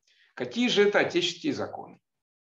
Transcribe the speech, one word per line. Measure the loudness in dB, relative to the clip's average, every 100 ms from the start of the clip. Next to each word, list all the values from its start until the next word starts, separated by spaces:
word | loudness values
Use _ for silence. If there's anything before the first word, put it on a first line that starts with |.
| _ _ _
Какие | -10 -8 -2 2
же | 4 4
это | 4
отеческие | 2 0 -2 -4 -6
законы? | -4 -6 -10 -16 -20 _ _ _ _ _